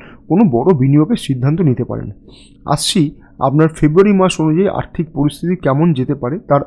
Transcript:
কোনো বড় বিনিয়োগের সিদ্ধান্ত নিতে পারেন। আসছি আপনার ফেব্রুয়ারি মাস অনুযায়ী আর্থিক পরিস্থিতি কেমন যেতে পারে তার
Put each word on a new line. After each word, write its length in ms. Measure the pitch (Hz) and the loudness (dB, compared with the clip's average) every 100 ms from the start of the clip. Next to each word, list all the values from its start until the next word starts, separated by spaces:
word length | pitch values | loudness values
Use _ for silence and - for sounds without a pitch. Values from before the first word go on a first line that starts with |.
| - - - | -20 -18 -2
কোনো 160 | 170 | 2
বড় 300 | 208 117 156 | 4 2 2
বিনিয়োগের 440 | 147 135 147 156 233 | 2 4 4 2 -2
সিদ্ধান্ত 440 | - 127 135 165 | -4 -2 -2 0
নিতে 220 | 156 123 | 0 -2
পারেন। 280 | 110 110 113 - - - - _ - | -4 -8 -10 -14 -20 -20 -20 _ -6
আসছি 500 | 147 - 196 147 - - - | -4 -2 0 -2 -4 -18 -6
আপনার 280 | 135 147 156 | -2 2 2
ফেব্রুয়ারি 460 | - 151 165 208 | 2 2 4 4
মাস 280 | 190 185 - | 4 0 0
অনুযায়ী 260 | 156 160 196 | -2 0 -2
আর্থিক 420 | - - - 160 | -4 -8 -8 -8
পরিস্থিতি 420 | 143 147 - 170 180 | -4 -4 -4 -6 -4
কেমন 380 | 139 135 175 | -2 0 2
যেতে 220 | 127 127 139 | 0 -2 -4
পারে 240 | 120 160 | -6 -8
তার 220 | - 143 | -2 -2